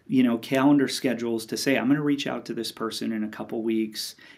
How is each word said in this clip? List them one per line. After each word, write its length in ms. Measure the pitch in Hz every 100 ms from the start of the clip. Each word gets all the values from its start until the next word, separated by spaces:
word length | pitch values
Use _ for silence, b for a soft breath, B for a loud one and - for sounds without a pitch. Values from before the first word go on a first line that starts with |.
| -
you 160 | 131
know, 160 | 123 117
calendar 500 | - 135 139 143 127
schedules 580 | - 135 113 117 113 -
to 100 | 156
say, 220 | 143 123
"I'm 100 | 120
gonna 140 | 151
reach 240 | 147 139 135
out 180 | 120 113
to 80 |
this 180 | 113 110
person 400 | - 113 - 113
in 120 | 110
a 40 | 107
couple 340 | - 110 120
weeks 520 | 113 110 107 110 - - b